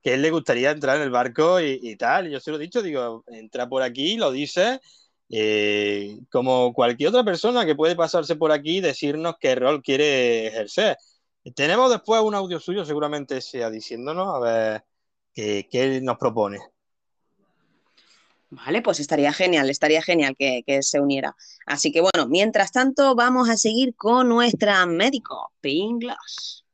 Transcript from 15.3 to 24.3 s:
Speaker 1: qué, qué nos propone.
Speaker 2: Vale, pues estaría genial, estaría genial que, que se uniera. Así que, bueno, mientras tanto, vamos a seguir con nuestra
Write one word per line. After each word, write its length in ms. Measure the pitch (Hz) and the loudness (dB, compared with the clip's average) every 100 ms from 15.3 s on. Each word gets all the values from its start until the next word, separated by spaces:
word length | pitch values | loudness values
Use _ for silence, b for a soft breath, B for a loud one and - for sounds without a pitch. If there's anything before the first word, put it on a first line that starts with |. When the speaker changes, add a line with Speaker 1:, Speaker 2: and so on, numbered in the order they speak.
Speaker 1:
qué, 340 | - 107 104 - | -8 -4 -4 -2
qué 300 | 123 135 131 | 0 0 0
nos 160 | 127 117 | -2 -2
propone. 420 | 120 110 101 101 - _ _ _ _ _ _ _ _ _ _ _ _ _ b b b _ _ | -2 0 -2 -4 -16 _ _ _ _ _ _ _ _ _ _ _ _ _ b b b _ _
Speaker 2:
Vale, 320 | 135 131 202 | -14 -4 0
pues 180 | 233 165 | 0 -2
estaría 320 | 143 151 143 | -2 2 2
genial, 360 | 147 185 165 135 | 2 2 4 2
estaría 320 | 143 151 156 | 2 2 2
genial 340 | 156 170 139 135 | 4 2 2 0
que, 260 | 139 123 - | -2 -2 0
que 160 | 139 | 0
se 200 | 139 147 | 0 0
uniera. 340 | 143 139 139 - B B - | 2 0 -4 -10 B B -8
Así 260 | 143 160 | -2 0
que, 80 | 160 | 2
bueno, 280 | 185 180 123 | 2 2 2
mientras 420 | 165 214 214 196 | 2 2 2 0
tanto, 420 | 254 262 262 277 | 2 0 4 2
vamos 360 | 240 240 254 240 | 4 2 4 2
a 80 | 220 | 2
seguir 360 | 226 220 262 - | 0 0 -2 -2
con 340 | 214 247 | 2 4
nuestra 560 | 247 | 4